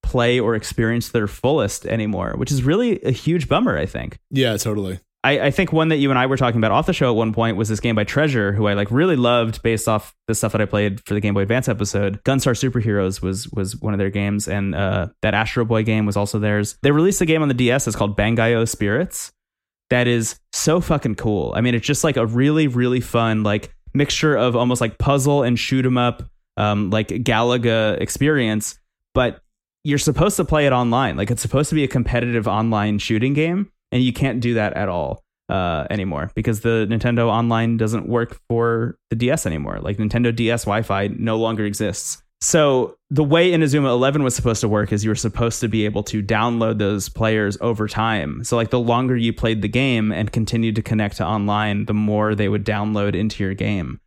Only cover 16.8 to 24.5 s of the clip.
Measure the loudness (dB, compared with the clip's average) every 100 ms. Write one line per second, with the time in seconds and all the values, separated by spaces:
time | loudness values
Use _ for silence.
16.8 | 2 4 2 2 2 2 2 2 2 2
17.8 | -2 -2 -2 0 0 2 2 2 0 -2
18.8 | -2 0 -2 -8 -14 _ _ _ _ _
19.8 | _ 0 2 2 -2 -8 _ -2 2 2
20.8 | 2 0 0 -2 -2 -2 -2 0 0 0
21.8 | 0 0 0 2 0 2 4 4 2 2
22.8 | 2 0 0 0 2 2 0 0 -4 -20
23.8 | -6 -2 0 2 2 2 2